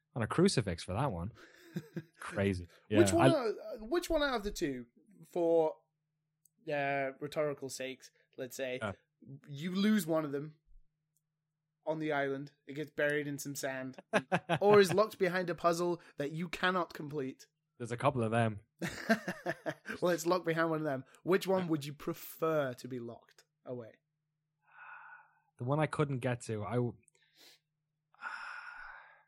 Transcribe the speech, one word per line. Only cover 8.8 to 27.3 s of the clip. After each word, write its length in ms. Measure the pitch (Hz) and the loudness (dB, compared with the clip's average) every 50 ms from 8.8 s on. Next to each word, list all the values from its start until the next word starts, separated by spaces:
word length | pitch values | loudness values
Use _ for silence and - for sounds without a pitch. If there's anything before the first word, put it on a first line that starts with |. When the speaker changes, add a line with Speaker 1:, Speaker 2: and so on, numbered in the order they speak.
Speaker 1:
Yeah. 120 | 113 101 95 - _ _ _ _ - - 139 143 - 147 | -4 -6 -6 -8 _ _ _ _ -20 -18 -18 -18 -16 -14
Speaker 2:
you 240 | 143 139 160 180 180 | -10 -8 -6 -4 0
lose 320 | 196 196 214 220 208 165 | 2 4 4 4 4 2
one 180 | 160 160 160 156 | 0 0 0 0
of 80 | 143 | -2
them 220 | 135 143 151 156 - _ _ - - - - _ _ _ _ _ _ _ _ _ _ _ _ _ _ _ _ _ _ _ - | -4 -6 -6 -8 -12 _ _ -20 -20 -20 -20 _ _ _ _ _ _ _ _ _ _ _ _ _ _ _ _ _ _ _ -4
on 120 | 151 160 160 | -4 -2 -2
the 120 | 156 156 | -2 -2
island, 380 | 147 139 139 139 135 135 143 143 - _ _ | 0 0 0 0 -2 -4 -8 -10 -16 _ _
it 60 | - 139 | -12 -8
gets 160 | 147 151 147 | -8 -8 -6
buried 360 | - - 147 147 147 151 143 147 | -2 0 2 2 2 0 -2 -2
in 100 | 143 143 | -4 -6
some 160 | - 143 139 | -6 -8 -8
sand, 440 | - - 135 135 131 131 131 131 - - _ | -6 -6 -6 -6 -6 -8 -10 -12 -14 -4 _
Speaker 1:
<laughs> 480 | - 190 - - 190 180 - - 170 147 | 0 0 2 2 0 -2 0 0 2 4
Speaker 2:
or 200 | 190 202 208 208 | 6 8 10 10
is 120 | 196 170 160 | 8 8 6
locked 240 | 190 220 214 - - | 4 4 2 2 0
behind 320 | 190 175 170 185 185 170 | 0 0 0 0 -2 -2
a 40 | 170 | -2
puzzle 460 | - - 170 170 165 175 175 170 - - - - | 2 2 2 4 2 2 0 -2 -4 -6 -10 -8
that 160 | - 143 143 | -6 -6 -4
you 160 | 160 160 180 160 | -4 -6 -6 -6
cannot 460 | - - 190 185 185 185 165 - - | -4 0 2 2 2 2 0 -2 -6
complete? 520 | - 160 143 147 147 131 131 143 - - - _ _ _ _ _ - | -10 -10 -6 -6 -6 -6 -6 -8 -12 -16 -20 _ _ _ _ _ -10
Speaker 1:
There's 140 | 123 110 | -8 -6
a 40 | 120 | -2
couple 260 | 123 - 139 135 123 113 | 0 2 2 2 2 2
of 60 | 110 | 2
them. 280 | 113 117 117 110 107 101 - _ _ - | 4 2 2 2 0 -4 -12 _ _ -8
Speaker 2:
<laughs> 80 | 175 156 - - - - 220 220 - - - - - 175 - - - - 143 - - - - - | -8 -8 -8 -2 0 0 0 0 0 -6 -8 -6 -6 -8 -8 -6 -6 -8 -8 -8 -10 -12 -6 -2
Well, 80 | 165 180 | 0 0
it's 140 | 170 156 160 | 0 2 2
locked 180 | 170 185 185 170 | 2 0 2 2
behind 240 | 165 160 165 165 165 | 0 0 2 2 2
one 120 | 160 156 | 0 0
of 40 | 156 | 0
them. 200 | 151 135 131 - - - - | -2 -2 -4 -6 -10 -16 -6
Which 240 | - 143 185 190 185 | 0 2 2 2 4
one 220 | 180 190 190 180 160 | 2 2 2 2 2
would 180 | 160 147 139 | 0 -2 -2
you 80 | 151 143 | -6 -12
prefer 800 | - - 175 165 - - - - - 165 160 160 151 139 127 123 | -8 -8 -8 -8 -8 -10 -16 -6 -2 0 2 2 2 0 0 -4
to 120 | - - 123 | -8 -10 -10
be 100 | 131 123 | -8 -8
locked 440 | 120 117 113 - _ _ _ - - _ _ _ - | -8 -10 -12 -14 _ _ _ -20 -20 _ _ _ -12
away? 280 | 131 127 123 110 110 - _ _ _ _ _ _ _ _ _ _ _ _ _ _ _ - - - - - - - - - - - _ _ _ _ _ _ - | -10 -10 -10 -10 -14 -18 _ _ _ _ _ _ _ _ _ _ _ _ _ _ _ -20 -20 -20 -20 -20 -20 -20 -20 -20 -20 -20 _ _ _ _ _ _ -6
Speaker 1:
The 60 | 123 | -2
one 160 | 123 147 156 | 0 2 2
I 60 | 151 | 2
couldn't 320 | 147 - - 151 139 139 123 | 2 2 0 0 0 0 -2
get 240 | 123 127 123 120 - | -2 -2 -4 -4 -4
to, 180 | - 110 104 104 | -4 -4 -4 -4
I 100 | 90 117 | -2 0
w-, 180 | 123 123 117 - - _ _ _ _ _ _ | 0 0 -2 -4 -8 _ _ _ _ _ _